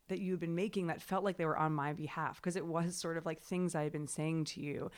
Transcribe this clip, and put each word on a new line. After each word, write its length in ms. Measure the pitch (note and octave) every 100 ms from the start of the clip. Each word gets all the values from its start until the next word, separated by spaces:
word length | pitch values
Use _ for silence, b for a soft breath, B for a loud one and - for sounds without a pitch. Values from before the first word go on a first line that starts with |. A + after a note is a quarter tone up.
| -
that 100 | F#3
you 120 | F#3
had 80 | F#3
been 120 | E3+
making 340 | E3+ G#3 G3 E3+
that 140 | D#3
felt 220 | - F#3+
like 140 | G3 F#3
they 80 | E3
were 120 | -
on 160 | D#3
my 200 | D3+ C#3+
behalf, 480 | D3+ D3+ - D3 -
'cause 160 | F3+ F3
it 80 | E3
was 280 | E3 E3+ F3
sort 180 | E3+ E3
of, 80 | E3
like, 160 | D#3+
things 320 | - F3+ F3+
I 100 | D#3+
had 100 | D3+
been 120 | D3+ D3
saying 380 | - D#3 D#3+ D3+
to 160 | -
you, 300 | D3 C#3 D3+